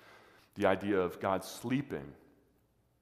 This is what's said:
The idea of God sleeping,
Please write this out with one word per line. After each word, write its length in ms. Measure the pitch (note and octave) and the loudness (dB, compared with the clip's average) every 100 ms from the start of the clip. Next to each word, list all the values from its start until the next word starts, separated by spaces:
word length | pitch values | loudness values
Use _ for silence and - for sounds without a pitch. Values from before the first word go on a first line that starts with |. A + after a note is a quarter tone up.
| - - - - _ - | -20 -20 -20 -20 _ 2
The 100 | G2 | 4
idea 340 | F#2+ G2+ G2 | 4 2 2
of 200 | F2+ - | 2 0
God 240 | G2+ F#2+ - | 0 0 -2
sleeping, 640 | - A#2+ C3 C#3 D#2 C#2 - - _ _ _ _ _ _ _ | -10 -4 -4 -2 -8 -10 -16 -20 _ _ _ _ _ _ _